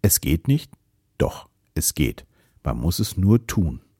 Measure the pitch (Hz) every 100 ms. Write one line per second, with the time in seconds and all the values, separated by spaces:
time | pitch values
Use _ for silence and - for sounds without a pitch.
0 | 101 - - 82 - 143 - - _ _
1 | _ _ - - - _ _ - - -
2 | 67 - - _ _ _ - 58 71 -
3 | 110 - 98 117 113 - 82 - _ _